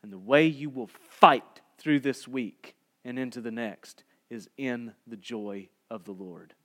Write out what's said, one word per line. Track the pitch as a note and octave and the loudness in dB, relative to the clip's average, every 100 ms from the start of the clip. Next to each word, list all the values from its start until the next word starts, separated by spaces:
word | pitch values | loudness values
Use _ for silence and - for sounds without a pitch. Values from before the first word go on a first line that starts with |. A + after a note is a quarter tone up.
And | G#2+ | -16
the | G2 | -16
way | G2 C#3+ D#3+ | 2 4 4
you | C#3 D3 | 0 -10
will | C3 A2 | -10 -12
fight | - - - F3+ C3 - - _ _ | -14 -20 8 8 8 -2 -20 _ _
through | D#3 D3 | 0 2
this | C#3 B2+ - | 2 -4 -6
week | C3 A2 _ - _ _ _ | -6 -6 _ -20 _ _ _
and | B2 B2+ | -12 -8
into | B2+ A#2+ | -8 -8
the | A#2 | -10
next | A2+ A2+ F2 - - _ _ _ | -8 -8 -10 -20 -20 _ _ _
is | A#2 F#2+ - | -16 -16 -8
in | C3+ A#2+ A#2 G#2+ - | -8 -6 -10 -18 -18
the | A2 | -18
joy | - A#2 G#2 G2+ F#2 _ _ | -10 -8 -8 -10 -14 _ _
of | A2 F2+ | -16 -14
the | |
Lord. | F#2+ F#2+ E2+ D#2+ _ | -14 -14 -16 -20 _